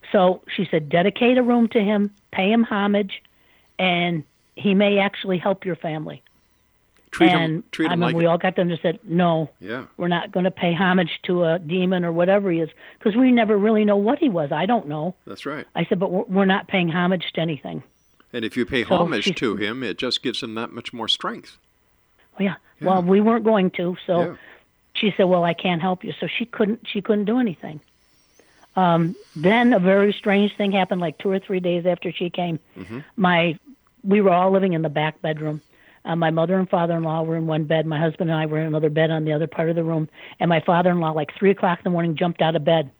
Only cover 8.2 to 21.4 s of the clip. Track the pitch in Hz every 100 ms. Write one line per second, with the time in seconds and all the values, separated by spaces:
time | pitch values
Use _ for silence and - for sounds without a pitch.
8.2 | 170 170 185 180 175 165 180 165 - 165
9.2 | 180 160 151 _ 90 123 117 - 175 175
10.2 | 202 196 185 180 180 170 190 180 170 -
11.2 | - 180 170 165 160 185 180 185 175 165
12.2 | 175 202 196 165 160 - - - 226 208
13.2 | 262 247 214 208 208 214 214 202 202 285
14.2 | 302 175 143 151 190 233 147 151 160 -
15.2 | - 98 147 143 - - 170 196 185 180
16.2 | - 190 190 190 - 196 170 165 180 185
17.2 | - - 165 151 - 82 - _ _ _
18.2 | _ 127 110 - 117 131 107 180 170 123
19.2 | 104 175 127 101 104 120 123 92 127 -
20.2 | 131 107 123 110 120 - - 120 92 -
21.2 | 180 214